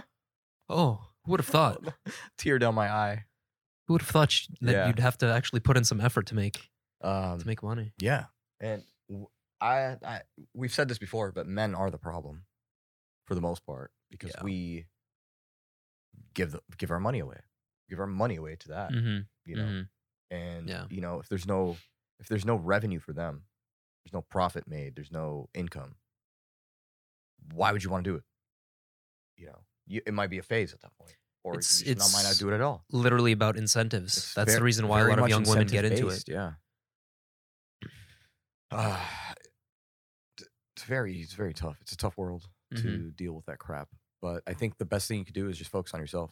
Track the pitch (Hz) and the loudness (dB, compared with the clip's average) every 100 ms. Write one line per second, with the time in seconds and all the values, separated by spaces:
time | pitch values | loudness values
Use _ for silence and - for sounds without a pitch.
0 | - _ _ _ _ _ - 156 151 107 | -12 _ _ _ _ _ -4 2 4 2
1 | - _ - 185 - 156 147 - 156 - | -6 _ 0 0 4 6 6 2 -6 -12
2 | - - - - - 135 120 110 104 107 | -12 -12 -14 -4 2 4 4 4 2 2
3 | 104 107 110 _ _ _ _ _ - - | 0 -2 -8 _ _ _ _ _ 2 2
4 | - 156 147 - - - 120 101 92 113 | 4 6 6 4 -2 -2 2 4 4 4
5 | 123 - 120 117 - 120 - 127 117 107 | 2 4 2 2 2 2 6 6 6 4
6 | 117 120 101 113 101 - - _ _ _ | 2 2 0 0 0 -2 -12 _ _ _
7 | 95 95 95 87 82 110 104 117 110 - | -2 -2 -2 -4 -4 -4 -4 -6 -6 -2
8 | 101 139 - _ _ - 110 107 - _ | 0 0 -2 _ _ -10 -6 -6 -10 _
9 | - 101 101 _ _ - 113 131 131 131 | -14 -14 -14 _ _ -4 0 2 0 -4
10 | - 107 - - - - 123 - 139 117 | -8 -10 -12 -20 -18 -8 -4 -2 -2 -2
11 | 98 110 101 92 80 98 107 92 98 80 | -6 -4 -4 -4 -6 -2 -2 0 -2 -4
12 | 85 85 71 78 92 _ _ _ _ _ | -8 -8 -10 -14 -18 _ _ _ _ _
13 | _ _ - 90 85 87 - 67 65 _ | _ _ -6 -2 -2 -4 -8 -14 -14 _
14 | _ - 87 - 98 92 87 85 85 _ | _ -16 -14 -8 -6 -6 -6 -8 -12 _
15 | _ _ _ _ _ _ _ _ _ _ | _ _ _ _ _ _ _ _ _ _
16 | _ - - - 87 73 - 85 85 85 | _ -20 -10 -4 -4 -4 -14 -8 -4 -2
17 | 101 127 69 - - _ _ _ - 92 | 0 -2 -4 -10 -20 _ _ _ -12 -8
18 | 98 95 117 87 78 82 - 78 98 123 | -4 0 0 -2 -8 -12 -12 -8 -4 -2
19 | 117 104 104 _ - 160 107 98 92 _ | 0 -2 -6 _ -10 -6 -4 -6 -8 _
20 | _ _ - 90 87 85 85 90 90 95 | _ _ -14 -10 -8 -8 -8 -8 -8 -8
21 | 87 87 - 98 92 95 90 85 - _ | -6 -6 -6 -4 0 0 0 -2 -12 _
22 | _ _ 101 107 101 113 82 101 107 87 | _ _ -4 -2 0 0 2 2 2 -4
23 | - 76 85 73 90 _ _ _ _ _ | -6 -8 -6 -8 -14 _ _ _ _ _
24 | - 92 - 98 90 85 - 76 69 67 | -12 -10 -6 0 0 -2 -10 -10 -10 -12
25 | 73 82 78 73 - - 87 76 67 - | -10 -8 -6 -6 -8 -8 -8 -8 -14 -18
26 | _ _ _ _ _ _ _ _ _ _ | _ _ _ _ _ _ _ _ _ _
27 | _ _ _ _ - 80 101 104 92 92 | _ _ _ _ -12 0 2 2 0 -2
28 | 92 82 - _ _ _ _ _ _ _ | -2 -4 -8 _ _ _ _ _ _ _
29 | _ _ _ - 76 71 _ _ - 104 | _ _ _ -20 -20 -20 _ _ -10 -8
30 | 107 104 101 90 - 113 92 - - _ | -4 -2 -2 -4 -2 -2 -2 -6 -20 _
31 | - - _ _ - 85 - - - 123 | -20 -20 _ _ -8 -2 2 2 2 2
32 | 98 98 98 98 101 107 139 104 - 123 | 4 4 4 2 2 2 0 -2 -4 2
33 | 120 120 120 107 110 107 110 117 113 107 | 6 6 6 6 4 2 2 2 2 0
34 | 90 - - - 107 113 120 113 107 107 | 0 -2 -2 0 4 6 6 4 4 6
35 | 110 107 120 110 107 107 104 101 107 110 | 8 6 6 6 6 6 6 4 4 2
36 | 104 92 - 87 92 78 _ _ _ _ | 2 -2 -4 -4 -4 -8 _ _ _ _
37 | _ _ _ _ _ _ _ _ - - | _ _ _ _ _ _ _ _ -18 -18
38 | - _ _ _ _ _ - - 110 92 | -20 _ _ _ _ _ -8 -2 -2 -2
39 | 90 - - - - _ _ _ _ _ | -4 -8 -10 -14 -18 _ _ _ _ _
40 | _ _ _ - 87 _ _ - - 135 | _ _ _ -20 -20 _ _ -14 -4 -2
41 | 110 90 82 - 98 76 82 73 - - | -2 -4 -8 -6 -6 -4 -6 -8 -12 -6
42 | 104 - 92 87 90 _ - 117 113 101 | -4 -4 -8 -8 -12 _ -12 -6 -4 -4
43 | 82 80 90 80 78 71 - 76 73 - | -6 -8 -8 -8 -10 -12 -10 -10 -10 -16
44 | _ _ 90 85 - 87 113 - 92 104 | _ _ -8 -6 -8 -4 -4 -4 -4 -2
45 | - 107 92 98 98 85 85 98 90 80 | -2 -4 -6 -6 -6 -6 -6 -6 -6 -8
46 | 76 87 82 | -6 -6 -6